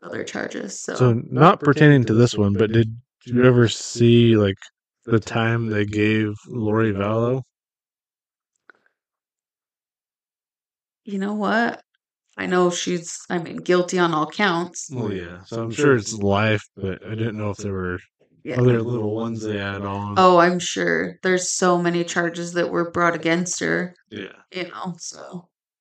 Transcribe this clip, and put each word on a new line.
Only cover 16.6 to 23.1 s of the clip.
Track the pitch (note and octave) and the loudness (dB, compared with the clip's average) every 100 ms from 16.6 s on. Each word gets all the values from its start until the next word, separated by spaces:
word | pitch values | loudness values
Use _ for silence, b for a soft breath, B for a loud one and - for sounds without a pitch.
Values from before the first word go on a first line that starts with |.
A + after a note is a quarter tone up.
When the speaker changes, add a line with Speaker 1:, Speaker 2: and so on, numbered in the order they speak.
| - - | -4 -10
Speaker 2:
but | G2 F#2 G#2+ | -8 -8 -10
I | |
didn't | A2 A#2 G#2+ | -6 -6 -4
know | G#2 | -6
if | G2 | -6
there | G2+ | -8
were | F#2+ F2+ F2+ - _ _ _ | -6 -6 -6 -10 _ _ _
Speaker 1:
Yeah. | - B2+ | -6 2
Speaker 2:
other | B2 A#2+ | 2 2
little | A#2 A#2+ G#2 A2 | 0 -4 -4 -4
ones | A2+ A2 | -6 -6
they | G#2+ G#2 | -6 -4
add | G2+ G2 | -4 -6
on. | G2 G2 G#2 F#3+ | -6 -6 -2 4
Speaker 1:
Oh, | F#3 F3 | 6 6
I'm | E3+ F3+ | 4 2
sure. | F3 F#3+ E3+ E3 F3+ - | -4 -4 -2 -2 -4 -4
There's | F#3 F#3 F3+ | -2 -2 -2
so | - F#3 F3 | 0 2 2
many | F3 F3 | 0 -2
charges | E3+ F3+ E3+ E3+ E3+ | -2 -4 -4 -6 -6
that | F3 E3+ | -4 -2
were | E3+ E3+ | -2 -4
brought | E3+ E3+ | -2 -2